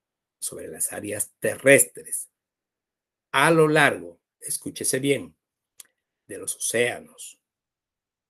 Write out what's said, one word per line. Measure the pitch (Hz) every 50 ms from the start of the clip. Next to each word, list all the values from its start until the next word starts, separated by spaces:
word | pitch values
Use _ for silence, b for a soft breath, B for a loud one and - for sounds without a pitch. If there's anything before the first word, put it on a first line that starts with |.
| _ _ _ _ _ _ _ -
sobre | - - - - -
las | 80 80 82 - - -
áreas | 92 101 104 101 104 - - _ _
terrestres | - 110 104 - - 135 139 123 - - - - 120 - - - - - _ _ _ _ _ _ _ _ _ _ _ _ _ _ _ _ _ _ _ _
a | - 135 143 160
lo | 170 160 156
largo | 156 151 156 143 139 - - - - - _ _ _ _ _ -
escúchese | - - - - - - - 107 - - 131
bien, | 135 139 139 120 87 80 _ _ _ _ _ _ _ _ _ - - _ _ _ _ _ _ _ _
de | - 101
los | 90 92 - -
océanos, | - - - - 113 123 120 104 90 80 - - - - - - _ _ _ _ _ _ _ _ _ _ _ _ _ _ _ _ _ _